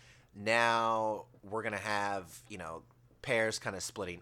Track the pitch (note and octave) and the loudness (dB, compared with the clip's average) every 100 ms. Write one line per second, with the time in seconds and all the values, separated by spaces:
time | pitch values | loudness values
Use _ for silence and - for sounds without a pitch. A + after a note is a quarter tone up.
0 | - - _ G#2 G#2 A#2 A#2 A#2 A2+ A2+ | -20 -20 _ -6 2 6 6 6 4 2
1 | A2 G#2 - - G2 A2 A2 G#2 G#2 G#2 | 2 -2 -6 -20 -6 -4 -2 -4 0 0
2 | G2+ G2 E2+ - - G2 D#2+ E2 - _ | 0 -2 -6 -18 -14 -10 -8 -10 -14 _
3 | _ _ - A#2 A2 A2 A#2 F#2+ - - | _ _ 0 2 2 0 -6 -6 -8 -6
4 | F#2 F2 | -6 -8